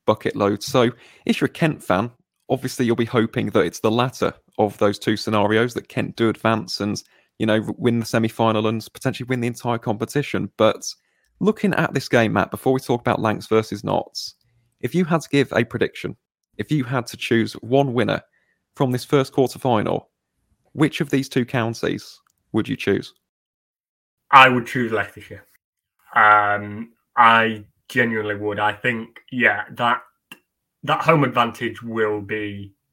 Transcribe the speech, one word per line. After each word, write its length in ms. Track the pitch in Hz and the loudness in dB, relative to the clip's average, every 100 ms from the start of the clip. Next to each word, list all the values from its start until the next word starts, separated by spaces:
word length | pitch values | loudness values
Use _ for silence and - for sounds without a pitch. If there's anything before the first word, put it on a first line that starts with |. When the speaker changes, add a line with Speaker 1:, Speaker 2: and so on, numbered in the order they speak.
| - | 0
Speaker 1:
bucket 300 | 107 - - | 0 -2 0
load. 260 | 101 104 | 0 0
So 300 | - 131 117 - - _ - | 0 2 2 0 -16 _ -4
if 160 | - | 0
you're 60 | 143 | -2
a 40 | |
Kent 320 | - 160 - | 0 -2 -2
fan, 280 | - 92 120 - _ _ - | -2 -2 -2 -8 _ _ -6
obviously 380 | 131 131 - 117 | -4 -4 -2 0
you'll 100 | 117 | 0
be 100 | 117 | 0
hoping 420 | 123 113 120 110 | 2 0 0 0
that 180 | 107 85 | 2 0
it's 140 | - | 0
the 120 | 110 | 0
latter 420 | 117 131 - 85 - _ - | 0 0 -2 -4 -4 _ -2
of 180 | 104 - | -2 0
those 220 | 104 101 | 0 0
two 180 | 120 107 | -2 -2
scenarios, 560 | - 107 104 110 120 | 0 0 2 2 0
that 140 | - - | -4 -8
Kent 280 | 120 - - | -6 -6 0
do 140 | 113 | 0
advance 500 | - 113 110 - - | 0 0 0 -4 -6
and, 220 | 101 101 - _ _ - | -4 -6 -10 _ _ -4
you 60 | 110 | 0
know, 180 | 110 101 - | 0 -2 -2
win 220 | 120 117 | 0 0
the 60 | 110 | 0
semi-final 640 | 120 113 - 113 110 110 | -2 0 0 2 2 0
and 180 | 113 - | -4 -8
potentially 320 | - 131 - 123 | -8 -6 -6 -6
win 120 | 127 | -4
the 80 | 120 | -4
entire 300 | 117 120 117 | -4 -4 -4
competition. 760 | 123 107 113 147 - 101 104 - | -4 -4 -4 -4 -4 -4 -4 2
But 260 | 110 - - - _ _ _ - | 2 2 -8 -14 _ _ _ -4
looking 340 | 190 208 196 - | -2 0 0 0
at 180 | 165 | -2
this 160 | 139 - | -4 0
game, 240 | 123 110 | 2 2
Matt, 180 | 104 - | 0 -2
before 220 | - 131 | -2 -2
we 60 | 131 | 0
talk 200 | - 120 | 0 -2
about 200 | 123 98 | 0 0
Lancs 260 | 107 107 - | 0 -2 0
versus 360 | 110 110 104 | 0 0 -6
Notts, 520 | 104 98 - - - - _ _ _ _ | -4 -4 -4 -10 -14 -16 _ _ _ _
if 120 | 123 | -4
you 120 | 175 165 | -2 0
had 160 | 165 | -2
to 80 | - | 0
give 220 | 139 127 | 0 2
a 100 | 110 | 0
prediction, 540 | 120 - - - - - _ _ _ - | -2 -2 -4 -6 -12 -12 _ _ _ -10
if 140 | - | -2
you 120 | 151 | -2
had 240 | 120 135 - | -2 -4 -6
to 100 | - | -8
choose 360 | - 117 107 | 0 2 0
one 400 | - 107 135 139 | -4 0 2 2
winner 280 | 120 107 - - _ _ _ _ - | 0 0 -2 -6 _ _ _ _ -2
from 160 | 131 | -2
this 140 | 123 - | -2 0
first 260 | 143 135 | 0 0
quarter-final, 760 | - 123 - 131 110 95 92 - _ _ _ _ _ _ | 0 0 0 0 0 0 -4 -6 _ _ _ _ _ _
which 280 | 135 151 - | -2 -2 -2
of 80 | 151 | -2
these 200 | 139 135 | -2 0
two 160 | 135 120 | -2 -2
counties 720 | 131 113 113 - 95 - - _ _ _ | -2 -2 -2 -4 -4 -10 -20 _ _ _
would 160 | 113 110 | -4 -2
you 80 | - | -4
choose? 380 | - 98 - - _ _ _ _ _ _ _ _ _ _ - | -2 -2 -4 -16 _ _ _ _ _ _ _ _ _ _ 6
Speaker 2:
I 180 | 135 131 | 8 8
would 180 | 123 117 | 4 -2
choose 240 | 131 117 | -4 -2
Leicestershire. 540 | 107 98 - - 98 - _ _ _ _ _ - 117 | -4 -6 -10 -20 -20 -20 _ _ _ _ _ -4 4
Um, 800 | 107 107 104 104 104 104 117 _ _ - | 6 6 4 -2 -4 -12 -14 _ _ 4
I 500 | 117 113 110 107 104 _ - | 6 6 2 -2 -12 _ -6
genuinely 480 | 127 117 110 104 101 | -2 0 -2 -4 -4
would. 240 | 104 101 | -4 -2
I 140 | 107 | -2
think, 460 | 104 123 113 117 - _ | -2 -4 -4 -8 -18 _
yeah, 340 | 127 113 101 - | 0 0 0 -6
that, 280 | 123 120 123 - _ - - _ _ _ _ | -2 -2 -2 -6 _ -20 -20 _ _ _ _
that 180 | 139 151 | -4 0
home 220 | 156 165 | 2 4
advantage 600 | 127 120 117 110 117 101 | 4 2 0 -2 -8 -8
will 360 | 117 113 107 104 | -6 -2 -2 -2
be 540 | 101 107 104 101 101 _ _ | -6 -8 -8 -10 -14 _ _